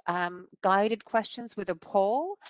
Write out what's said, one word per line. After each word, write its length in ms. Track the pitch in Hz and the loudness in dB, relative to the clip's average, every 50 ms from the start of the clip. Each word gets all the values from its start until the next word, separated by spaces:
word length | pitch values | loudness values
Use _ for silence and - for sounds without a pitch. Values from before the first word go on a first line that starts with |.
| - | -6
um, 420 | - 175 180 180 175 180 180 180 - - - - | -4 -2 -2 -2 -4 -6 -8 -16 -20 -10 -2 2
guided 420 | 190 190 196 208 214 226 208 - | 4 4 4 4 2 0 -2 -4
questions 520 | - - 226 214 - - - 240 226 - | -2 0 0 0 -2 -6 -12 -14 -12 -10
with 120 | - 196 - | -8 -6 -6
a 60 | 180 | -6
poll 640 | 165 - - - 202 190 202 226 269 320 370 403 392 - - | -6 -6 -2 0 2 2 2 2 0 -2 -4 -8 -12 -16 -20